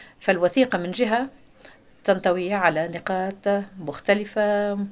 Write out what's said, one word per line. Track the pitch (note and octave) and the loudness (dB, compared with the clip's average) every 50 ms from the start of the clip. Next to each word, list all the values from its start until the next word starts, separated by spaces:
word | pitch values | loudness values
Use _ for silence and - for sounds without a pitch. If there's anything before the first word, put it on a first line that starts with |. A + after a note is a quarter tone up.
| - - - _ | -20 -20 -20 _
فالوثيقة | - - F#3+ F3 F3 F3 F3 C4+ C4 B3+ - F3+ | 0 0 2 4 2 2 4 4 2 2 2 -2
من | F3 F3+ | -2 -4
جهة | F#3 G#3+ B3 G#3+ A3 A#3+ C4 C4+ - - - - _ - - - - - _ _ _ _ - | -2 -2 0 0 0 0 -2 -4 -10 -16 -20 -20 _ -20 -20 -20 -20 -20 _ _ _ _ 0
تنطوي | - F#3+ F3+ - F#3 F3 F#3 F3 F3+ G#3 | 0 0 2 2 0 0 0 0 -2 0
على | G3+ F3+ E3+ D#3 D#3 E3 E3+ | 2 2 2 2 2 -2 -4
نقاط | E3 E3 - - F#3+ F#3 F#3 F#3+ G3 - - G3+ G3+ G3+ G3+ - - F#3+ | -6 -8 -6 -4 -4 -2 -2 -4 -6 -4 -2 0 0 0 -2 -6 -12 -10
مختلفة | E3 D3 F3+ - - - G3+ G#3 G#3 G3+ - G#3+ G#3 G#3 G#3 G3+ G#3 G#3 G3+ G3+ G3+ G3+ | -10 -10 -10 -4 0 0 2 2 0 -2 -2 -2 0 0 0 0 0 -2 -4 -4 -6 -8